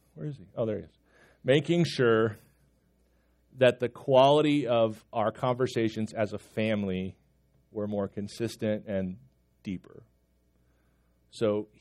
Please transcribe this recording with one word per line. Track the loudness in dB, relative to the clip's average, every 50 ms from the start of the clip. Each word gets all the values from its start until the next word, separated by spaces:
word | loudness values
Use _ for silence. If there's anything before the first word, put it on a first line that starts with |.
| _ _ _
Where | -14 -12 -12
is | -12 -14
he? | -18 -12 -8
Oh, | -6 -4
there | -4 -4 -6
he | -8
is. | -14 _ _ _ _ _ _ _ _ _ _ 0
Making | 2 2 2 2 2 2 2 2
sure | 0 0 2 4 4 4 4 4 2 -2 -6 _ _ _ _ _ _ _ _ _ _ _ _ _ _ _ _ _ _ _ _ _ _ -2 2
that | 4 4 4 2
the | -2 -6
quality | -6 -6 -2 2 6 6 6 6 6 4 4 2 0 0 0 0
of | 2 2 2 2 0 -4 -14 _
our | -6 -4 -2 -2
conversations | -2 -2 -2 -2 0 0 -2 -2 0 0 -2 -2 -2 -4 -6 -6 -4
as | -4 -4 -4 -6
a | -8
family | -14 -10 -6 -4 -2 -2 -2 -2 -2 -4 -4 -4 -6 -8 -10 _ _ _ _ _ _ _ _ _ _ _
were | -10 -8 -6 -6
more | -4 -4 -4 -6
consistent | -6 -8 -10 -10 -8 -6 -8 -8 -6 -4 -4 -4 -4 -4 -6 -6
and | -4 -4 -4 -4 -8 -10 -16 _ _ _ _ _ _ _ -12
deeper. | -10 -10 -10 -12 -16 -20 -20 -20 _ _ _ _ _ _ _ _ _ _ _ _ _ _ _ _ _ _ _ _ _ _ _ _ _
So, | -8 -4 -2 -2 -2 -2 -4 -8 _ _